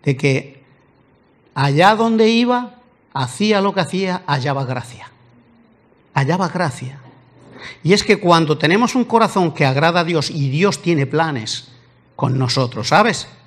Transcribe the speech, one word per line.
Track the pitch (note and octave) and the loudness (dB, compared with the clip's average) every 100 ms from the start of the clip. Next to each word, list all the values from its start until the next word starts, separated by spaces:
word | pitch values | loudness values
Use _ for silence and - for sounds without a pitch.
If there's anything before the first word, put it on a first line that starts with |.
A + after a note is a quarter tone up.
de | - B2+ | -2 0
que | D3 C3 - - _ _ _ _ _ _ _ _ _ - | 0 0 -4 -20 _ _ _ _ _ _ _ _ _ -4
allá | C#3 C#3+ F#3+ G#3+ | 0 4 4 4
donde | A3+ A3 A3 | 2 4 4
iba, | A3+ A#3+ B3 B3 - _ _ _ | 4 2 0 -4 -16 _ _ _
hacía | - B2+ - G#3 G#3 | -8 -8 -2 0 2
lo | G3 | 2
que | F#3+ | 0
hacía, | E3 F3+ F#3+ F3+ - | -2 -2 -4 -6 -4
hallaba | C#3+ C3 C3+ B2+ | -2 -2 -4 -4
gracia. | B2 - - - _ _ _ _ _ _ _ _ _ _ | -6 -8 -18 -20 _ _ _ _ _ _ _ _ _ _
Hallaba | - C#3 F3+ F3+ | -4 -2 -2 -2
gracia. | F3+ E3+ - B2+ - - - _ - - - - - | -2 -4 -4 -14 -16 -20 -20 _ -20 -20 -20 -20 -6
Y | D3+ | 0
es | G3+ | 2
que | - G3+ | 2 0
cuando | F3 E3 D#3 D3+ | 4 4 4 0
tenemos | D3+ G3 A#3+ C4 | 2 2 0 -2
un | A#3 | 0
corazón | A3+ A3 G3 F3 | 2 2 0 -2
que | - C#3+ | 0 0
agrada | C3 D#3+ E3+ | 2 2 2
a | |
Dios, | E3+ E3 C3+ | 0 -2 -2
y | D#3+ C#3 | -4 -2
Dios | C#3 G3 - | 0 0 -2
tiene | E3+ E3 C3 | -2 0 0
planes | D3 D#3+ C3+ A2 - - - _ _ _ - | -2 -2 -4 -8 -10 -12 -20 _ _ _ -6
con | - C3 | -2 -2
nosotros, | B2+ C#3 B2 - - | -2 -2 -2 -4 2
¿sabes? | E3 A3+ F3+ - - | 4 4 0 -8 -20